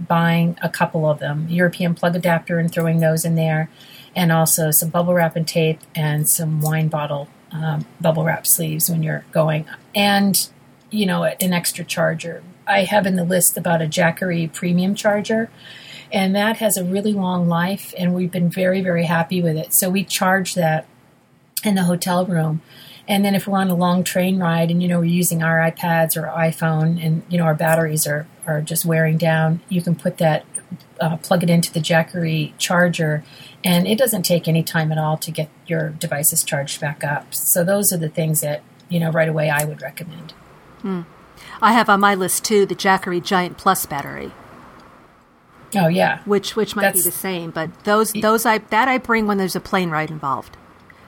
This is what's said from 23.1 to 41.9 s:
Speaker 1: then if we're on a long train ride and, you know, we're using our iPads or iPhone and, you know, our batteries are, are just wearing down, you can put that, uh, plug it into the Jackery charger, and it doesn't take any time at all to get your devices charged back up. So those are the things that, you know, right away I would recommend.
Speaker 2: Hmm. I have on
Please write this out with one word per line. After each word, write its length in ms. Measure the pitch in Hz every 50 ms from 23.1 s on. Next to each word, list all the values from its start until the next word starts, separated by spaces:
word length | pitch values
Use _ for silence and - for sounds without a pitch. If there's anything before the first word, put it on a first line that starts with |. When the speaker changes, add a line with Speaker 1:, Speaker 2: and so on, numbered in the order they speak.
| 208 196 202
Speaker 1:
then 120 | 202 196
if 120 | 185 -
we're 120 | 208 196 190
on 100 | 190 190
a 60 | 180
long 280 | 170 180 180 175 185 175
train 360 | - - 190 180 185 190 190
ride 320 | 180 165 165 165 165 165
and, 100 | 170 175
you 60 | 180
know, 120 | 180 175 175
we're 60 | 170
using 380 | 170 175 180 175 175 170 165 165
our 160 | 165 165 165
iPads 580 | 165 165 165 - - 175 165 165 165 160 -
or 80 | 165 151
iPhone 760 | - - 165 165 165 160 - 165 160 160 156 156 160 170 170 160
and, 180 | 160 160 160 - -
you 80 | 175
know, 60 | 175 165
our 100 | 160 151
batteries 540 | 151 165 160 160 165 165 156 151 151 -
are, 180 | 147 147 147 156 - - - -
are 140 | 165 156 151
just 220 | 156 - 165 160 -
wearing 340 | 165 160 160 160 160 160
down, 440 | 160 170 160 160 160 160 160 160 170 - -
you 100 | 190 175
can 140 | 170 175 165
put 240 | - - 180 175
that, 260 | - 170 160 151 - - - - - - - 175 - - - - -
uh, 160 | 170 160 170
plug 260 | 160 - - 190 175 180
it 60 | 170
into 200 | 170 170 165 -
the 80 | - 165
Jackery 720 | 156 - 170 160 165 - - 180 170 160 160 156 151 143 -
charger, 640 | - - - 185 175 180 175 170 - 165 151 151 151 151 - - - - - - - -
and 220 | 185 175 175 180
it 120 | 190 220 220
doesn't 240 | 269 240 - 190 170
take 240 | - 175 165 -
any 160 | 165 160 165 160
time 280 | - - 165 160 156
at 60 | 156
all 200 | 156 156 151 156
to 120 | 160 - -
get 200 | 156 - 156 151 - - -
your 220 | - 170 160 156 156
devices 540 | 156 160 - 156 147 143 147 - - 160 -
charged 380 | - 160 143 139 - - -
back 220 | 160 143 151 - -
up. 280 | 143 147 - - - -
So 280 | - - - - 185 170
those 300 | 180 196 202 202 185 190
are 40 |
the 120 | 165 160 151
things 320 | - - 160 156 156 -
that, 220 | 151 147 147 151 - - - - - -
you 100 | 175 170
know, 120 | 165 165
right 180 | 151 160 160 160
away 220 | 156 156 151 156
I 140 | 147 147 151
would 180 | 151 151 147 -
recommend. 480 | 143 - - 170 165 - - - 160 - - - - - - - - - -
Speaker 2:
Hmm. 200 | - 196 190 175 165 - - - - - - - - - - -
I 120 | 226 208 220
have 160 | 240 214
on 100 | -